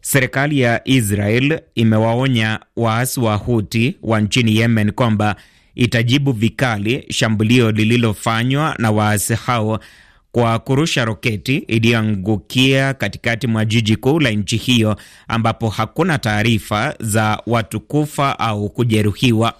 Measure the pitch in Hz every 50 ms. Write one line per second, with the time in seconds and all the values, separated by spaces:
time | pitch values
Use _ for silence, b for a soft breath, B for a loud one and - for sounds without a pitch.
0 | _ - - 139 127 123 - 135 139 147 151 139 127 117 117 - - - 135 131
1 | 113 98 104 101 101 104 110 123 131 143 160 - - _ _ - 117 110 110 107
2 | 110 113 113 120 131 135 127 113 110 110 110 - - _ _ - 117 113 110 113
3 | 123 127 - 139 120 110 107 101 - 120 123 113 101 - - 113 117 131 196 _
4 | - - 113 107 107 101 - 127 120 113 107 107 113 117 117 110 107 104 104 -
5 | 127 117 107 101 104 104 101 b b b b b b b b - 127 107 - 117
6 | 117 120 127 143 139 139 127 107 113 113 - - 135 123 113 104 101 107 123 143
7 | - - - - 127 113 110 101 107 107 120 127 120 110 110 107 107 110 117 120
8 | 117 113 104 - - 120 113 113 117 131 135 143 156 160 - - 113 110 107 107
9 | 107 107 107 104 - - 113 107 - - 123 117 107 110 110 107 B B B B
10 | B B B B B _ - 120 117 113 113 113 - - 135 131 156 165 - 143
11 | 120 113 107 - - 127 107 98 - - 135 147 - - 110 113 113 117 117 113
12 | 110 107 107 98 90 107 110 98 - _ - 127 131 131 135 135 135 135 135 -
13 | - 101 - - - 117 117 107 135 117 113 110 110 110 107 120 113 104 110 -
14 | - 131 147 170 151 123 107 104 101 - - 107 - - 127 117 110 107 104 B
15 | B B B B B B 110 113 113 117 110 - 117 113 98 - 110 107 _ -
16 | 165 185 156 113 - 113 107 104 104 117 117 101 - - 107 104 113 147 - -
17 | - 113 101 113 107 107 107 - - 107 117 117 113 - - 110 - _ - 147
18 | 151 147 - - 143 139 - - - 113 107 104 104 101 - - 120 120 110 107
19 | 104 104 - - - 123 117 107 113 117 - _